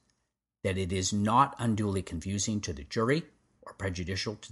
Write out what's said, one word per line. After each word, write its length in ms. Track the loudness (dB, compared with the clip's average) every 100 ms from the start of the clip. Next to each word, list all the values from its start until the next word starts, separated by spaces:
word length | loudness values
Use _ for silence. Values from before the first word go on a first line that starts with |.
| _ _ _ _ _ _
that 140 | -2 0
it 140 | 0
is 220 | 0 0
not 420 | 2 4 6 6 2
unduly 420 | 0 2 2 0
confusing 580 | -2 -6 -4 -2 0 -2
to 120 | -2
the 100 | -6
jury 400 | -6 0 2 2 -2 _ _ _
or 120 | -18
prejudicial 600 | -6 -4 -4 -4 -4 -6 -8
to 160 | -12